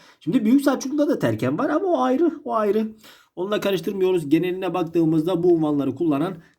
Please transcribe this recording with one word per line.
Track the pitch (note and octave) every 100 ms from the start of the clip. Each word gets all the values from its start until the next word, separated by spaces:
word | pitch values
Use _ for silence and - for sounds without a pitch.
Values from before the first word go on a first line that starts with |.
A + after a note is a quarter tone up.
| - _
Şimdi | D3+ A#3+
Büyük | G#3+ C4+
Selçuklu'da | C#4 C4 C4 D4 D4+
da | B3
terken | A#2+ A2 B2+ D#3+
var | C#4
ama | D4+ G4
o | D#4
ayrı, | B3+ C4 E4+ -
o | B3
ayrı. | A#3 G#3+ G#3 A3 - - - _ -
Onunla | F#3+ G#3
karıştırmıyoruz. | G3+ F#3+ E3+ G3 F#3 F#3 D3
Geneline | D#3+ F3+ F#3 F#3+
baktığımızda | F3+ E3 E3+ E3 D#3+ D#3 F3+
bu | F3+
unvanları | E3+ D3+ D3 C3+
kullanan | B2 E3+ C#3+ F3 F#3+ -